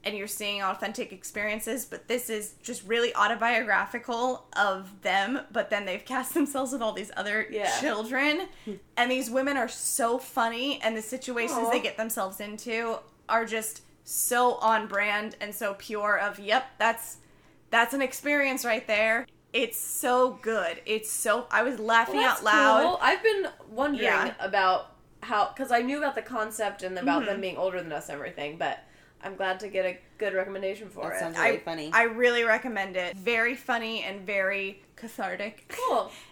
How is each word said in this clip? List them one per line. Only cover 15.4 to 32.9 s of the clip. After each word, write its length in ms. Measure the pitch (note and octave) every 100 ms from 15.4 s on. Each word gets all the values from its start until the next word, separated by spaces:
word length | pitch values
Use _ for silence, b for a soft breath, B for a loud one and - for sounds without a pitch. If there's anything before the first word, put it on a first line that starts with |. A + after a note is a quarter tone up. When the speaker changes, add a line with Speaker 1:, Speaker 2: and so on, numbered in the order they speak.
| G#3
Speaker 1:
so 220 | G3+ G#3+ G3
pure 420 | - G#3+ G#3 F#3+
of, 220 | G3+ -
"Yep, 260 | G3+ B3 - -
that's, 400 | A3 A3+ - - b b b b -
that's 240 | A#3 A#3
an 80 | C#4
experience 640 | C4 - D4 D4 C4+ C4 A#3+
right 200 | A3+ -
there." 400 | G#3 A3 A3+ B3 _ _
It's 240 | A3+ A3+ -
so 600 | - - B3+ B3 B3+ G3
good. 400 | A3 A3 E3+ E3 -
It's 260 | G#3+ G#3+
so, 360 | - A3+ A3 B3
I 120 | G#3
was 160 | A#3+ A#3+
laughing 380 | A3 A3+ A#3+ C#4
Speaker 2:
Well, 100 | B3+
that's 120 | -
Speaker 1:
out 60 | G#3+
loud. 380 | G#3+ G#3+ A3
Speaker 2:
cool. 160 | E4 F4+
I've 200 | C4 F#4+
been 240 | A4+ G4+ D#4+ - -
wondering 360 | A3 D4 C4+ G3+
Speaker 1:
Yeah. 280 | D#3 A3+ -
Speaker 2:
about 560 | F#3+ G3 F#3 F#3 - - - -
how, 240 | - G#3 G3 -
'cause 160 | C4
I 100 | A#3+
knew 160 | B3 D4
about 160 | D4 B3
the 60 |
concept 600 | A3 B3 A3 A3 G3+ G3+
and 140 | F#3 F#3
about 240 | F3 E3
Speaker 1:
Mm-hmm. 80 | -
Speaker 2:
them 100 | G3
being 160 | F#3+ D3+
older 240 | F#3 F3+
than 100 | E3
us 180 | D3 -
and 60 | C#3+
everything, 420 | B2+ F3 D3 D#3+
but 220 | D3+ - - b b b
I'm 120 | G3 F#3+
glad 240 | F#3+ F#3
to 60 | G3+
get 180 | F#3+ F#3
a 120 | F3+ - -
good 160 | G#3
recommendation 560 | F#3+ G3 G3 F#3+ G#3+ G#3+
for 140 | - -
Speaker 3:
That 60 | F#3
Speaker 2:
it. 40 |
Speaker 3:
sounds 180 | E3 E3
really 200 | G#3+ A3
Speaker 1:
I, 20 |
Speaker 3:
funny. 320 | - D#3+ D3+
Speaker 1:
I 100 | G#3
really 400 | A#3 A3 B3 A#3+
recommend 520 | A#3 A3 B3+ G#3+ G3